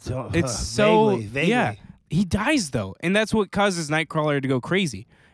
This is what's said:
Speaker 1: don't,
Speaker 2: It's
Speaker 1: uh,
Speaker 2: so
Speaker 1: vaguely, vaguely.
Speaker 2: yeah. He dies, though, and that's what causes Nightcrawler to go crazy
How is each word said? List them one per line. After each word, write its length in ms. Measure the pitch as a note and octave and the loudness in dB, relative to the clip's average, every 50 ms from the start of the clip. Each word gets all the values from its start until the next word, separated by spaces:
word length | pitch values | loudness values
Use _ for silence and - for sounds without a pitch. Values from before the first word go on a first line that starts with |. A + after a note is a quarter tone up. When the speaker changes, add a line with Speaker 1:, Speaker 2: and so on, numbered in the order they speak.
| - - | -10 -8
Speaker 1:
don't, 260 | - C3 B2+ - - | -6 -6 -6 -2 0
Speaker 2:
It's 120 | E3 E3+ B2+ | 0 0 0
Speaker 1:
uh, 40 | A2+ | -2
Speaker 2:
so 540 | G2+ - - - - G#3 G#3+ A3 A3 A3 G#3+ | -6 -6 -4 0 2 4 6 6 6 6 4
Speaker 1:
vaguely, 140 | G3 - G#2+ G2 | 2 0 -2 -4
vaguely. 220 | A2+ C#3 D3+ F3+ | -4 0 2 2
Speaker 2:
yeah. 240 | A#3 B3 G#3 B2+ G#2 - - - - - _ - | 2 2 0 0 -4 -8 -14 -20 -20 -20 _ -4
He 160 | - E3 G#3 | 0 0 0
dies, 460 | E3+ G3+ G3 G#3+ C4 D#4+ C#4+ G3 C#3 | 0 0 -2 0 2 0 0 0 -2
though, 240 | - A#2+ G2 F#2+ F#2+ - | -4 -4 -4 -6 -8 -6
and 160 | - E3+ F#3+ | -4 0 0
that's 180 | G#3 A3 - - | 0 0 0 0
what 180 | A3 G3+ F3 | -2 -2 0
causes 380 | - G3 G3+ G#3 F#3 E3+ E3 C#3+ | 0 0 2 2 0 -2 -4 -2
Nightcrawler 520 | D#3 D#3 D#3+ - - D#3+ D3+ D3+ C#3+ C#3 | -2 -2 -2 -2 -2 -2 0 2 0 0
to 60 | C3 C3 | 0 0
go 100 | C3+ B2+ | -2 -2
crazy 480 | - - E3 F#3+ G3+ D3+ A2 F#2+ - _ _ _ _ _ | 0 0 0 0 0 -2 -4 -8 -14 _ _ _ _ _